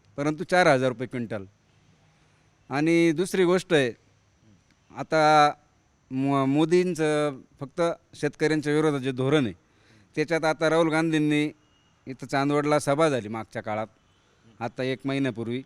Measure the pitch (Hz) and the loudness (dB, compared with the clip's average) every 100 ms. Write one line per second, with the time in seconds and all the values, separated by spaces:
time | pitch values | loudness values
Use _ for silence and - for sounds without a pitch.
0 | _ - 143 151 180 180 180 135 131 117 | _ -6 -6 -6 -2 2 4 4 2 -4
1 | 127 127 113 110 95 _ _ _ _ _ | -8 -8 -8 -10 -12 _ _ _ _ _
2 | _ _ _ _ _ _ _ 131 160 170 | _ _ _ _ _ _ _ -2 2 4
3 | 170 151 185 196 175 185 - 156 127 - | 2 2 -2 0 2 2 2 0 0 -4
4 | _ _ _ _ _ _ _ _ _ 107 | _ _ _ _ _ _ _ _ _ -14
5 | 143 160 151 151 147 - _ _ _ _ | -2 2 4 6 4 2 _ _ _ _
6 | _ 131 139 139 135 143 160 180 180 151 | _ -4 0 0 2 2 2 2 2 -2
7 | 156 151 147 131 - _ 139 - 170 - | -2 0 -2 -6 -16 _ -12 -4 -4 -4
8 | _ - 147 - 151 156 147 151 156 139 | _ -6 -6 -2 0 0 0 0 0 0
9 | 131 127 131 151 117 85 _ _ _ _ | -4 -4 0 0 0 -6 _ _ _ _
10 | _ - 151 160 156 156 160 160 165 156 | _ -6 -2 0 0 0 0 2 2 0
11 | 165 156 151 147 151 - _ _ _ _ | 0 0 0 0 -2 -8 _ _ _ _
12 | - 131 127 139 139 147 147 151 143 143 | -16 -14 -4 -2 0 0 2 0 0 2
13 | 160 131 104 113 110 120 110 107 110 _ | 2 0 -4 -10 -10 -10 -6 -6 -8 _
14 | _ _ _ _ 113 110 120 - 131 131 | _ _ _ _ _ _ -10 -6 -6 -4
15 | 139 139 135 107 113 123 | -4 -2 -2 -4 -6 -8